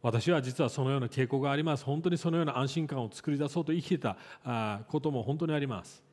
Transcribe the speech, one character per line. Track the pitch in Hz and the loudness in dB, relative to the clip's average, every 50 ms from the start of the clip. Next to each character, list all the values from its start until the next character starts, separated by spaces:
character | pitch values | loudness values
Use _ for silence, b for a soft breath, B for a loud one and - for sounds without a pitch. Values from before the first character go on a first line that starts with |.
私 | - 120 110 120 113 160 | 0 2 0 2 2 4
は | 175 156 | 2 2
実 | 127 127 127 - 160 | 2 -2 0 0 0
は | 120 | 0
そ | - - 131 | 2 0 0
の | 131 | 2
よ | 139 139 | 2 0
う | |
な | 123 113 | 0 -2
傾 | - - 131 | 0 0 0
向 | 117 - 135 | 2 2 0
が | 135 143 | 2 2
あ | 139 | 0
り | 143 151 | 2 2
ま | 160 151 | 2 0
す。 | 131 - | 0 0
本 | 135 139 156 165 | -2 -2 0 2
当 | 180 | 0
に | 170 | 0
そ | 156 - 170 | 2 0 2
の | 165 | 2
よ | 170 165 | 2 2
う | |
な | 151 - | 2 2
安 | 120 135 139 | 0 0 0
心 | - 165 156 | 0 -2 -2
感 | 143 147 135 | -2 -2 -2
を | 120 107 - | -4 -4 -6
作 | - - - 147 | -6 -2 0 0
り | |
出 | 139 147 143 | 2 0 0
そ | 143 175 160 | 0 -2 0
う | |
と | 151 160 | 2 0
生 | 175 165 | 0 2
き | - | 0
て | 190 147 | 0 2
た、 | - 117 95 B B B B B B | 2 -2 -2 B B B B B B
あ、 | - 120 117 110 107 104 101 113 - | -2 -2 0 0 0 -2 -4 -6 -2
こ | - 151 | -2 0
と | 139 156 | 0 0
も | 143 123 110 | 0 0 0
本 | 107 139 156 | 0 0 0
当 | 170 | 0
に | 156 156 | 0 0
あ | 147 | 0
り | 143 | 0
ま | 135 117 95 87 | -2 -4 -6 -8
す。 | - - - _ _ | -10 -18 -20 _ _